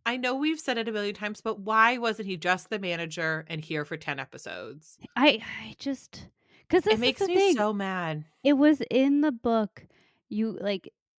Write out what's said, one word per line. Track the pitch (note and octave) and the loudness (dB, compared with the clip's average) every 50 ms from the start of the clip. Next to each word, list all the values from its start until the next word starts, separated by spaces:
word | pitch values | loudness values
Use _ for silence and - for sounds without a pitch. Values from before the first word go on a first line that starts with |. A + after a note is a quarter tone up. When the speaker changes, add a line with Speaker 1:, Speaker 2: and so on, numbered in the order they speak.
| _ | _
Speaker 1:
I | A#3 A#3+ | -4 -4
know | B3+ B3 B3 B3+ | -2 -2 -2 -2
we've | C4+ C#4+ D#4 D#4+ D#4 | 0 0 -2 -2 -2
said | - - B3 A3+ | -2 -4 -2 -2
it | A3+ A3+ | -2 -4
a | G#3+ | -4
million | G#3 G#3 G#3 G#3 | -4 -4 -4 -6
times, | - G#3 G#3 G#3+ - | -6 -8 -8 -8 -6
but | - A3 G#3+ G3+ | -6 -6 -6 -6
why | F#3+ G#3+ A3 A3 A3 A#3 B3 B3 | -4 0 4 4 6 4 4 2
wasn't | A#3 A3+ G#3+ A3 G#3 G3 | 0 -2 -2 -2 -4 -6
he | F#3+ | -8
just | E3 D#3 F3 F#3 F3+ - - | -4 0 0 0 0 0 -6
the | A3 G3+ | -8 -6
manager | G3 F3+ E3+ E3 E3+ E3 D#3 F3 E3 D#3+ D#3+ D#3 D#3 - | -4 -4 -4 -4 -4 -6 -6 -4 -2 -2 -2 -4 -6 -8
and | E3+ D#3 D#3 | -8 -10 -6
here | - D#3+ D3+ D3 | -4 -4 -4 -4
for | - E3+ | -4 -8
ten | D#3 - - C#3+ C#3 | -8 -8 -8 -8 -8
episodes? | C3+ - - - - - F2 F2+ G2 A2+ C3 D3+ - - - - - - - | -8 -12 -12 -14 -12 -12 -10 -10 -10 -12 -14 -16 -18 -20 -20 -20 -20 -10 -2
Speaker 2:
I, | A#3+ C4 - F#3+ A3 - | 4 4 4 4 2 -2
I | - - - A3 A3 A#3+ - | -10 -14 -14 -14 -14 -16 -10
just, | - C#4 C4+ - - - - - - - _ _ _ _ _ _ _ _ | -8 -8 -8 -8 -10 -16 -20 -20 -20 -20 _ _ _ _ _ _ _ _
'cause | - - - G#4 | 2 2 4 4
Speaker 1:
It | - A3 | 2 4
Speaker 2:
this | A#3+ | 4
is | C4 C4 | 2 2
Speaker 1:
makes | - | 0
Speaker 2:
the | G4+ F4+ | -2 0
Speaker 1:
me | F4 F#4+ | 2 4
Speaker 2:
thing, | G4 G4 D#4+ A3 | 4 4 4 4
Speaker 1:
so | G#3 G#3+ G#3+ | 2 0 0
mad. | G3+ G3 F#3+ F#3+ F#3 F3 D#3+ D#3 D#3 D#3 - _ _ - | -2 -4 -4 -4 -4 -4 -4 -4 -6 -8 -12 _ _ 2
Speaker 2:
it | C#4+ D4 | 4 4
was | C4 C#4+ D4+ D#4 C4+ - - | 6 6 6 6 4 0 0
in | - C4 C4 C#4 C#4+ C#4+ D4 | 2 2 4 4 4 4 2
the | D#4 B3 | 2 0
book, | A3+ - A#3+ A3+ A3+ G#3+ - - - - - _ _ _ _ _ _ _ _ | 0 -2 0 2 2 0 -2 -4 -12 -20 -20 _ _ _ _ _ _ _ _
you, | G#3+ G#3 A3 A3+ G3 - | -4 -2 -2 -2 -4 -4
like, | - G3+ G3+ F#3 - - - _ _ _ _ | -4 -4 -4 -4 -6 -10 -20 _ _ _ _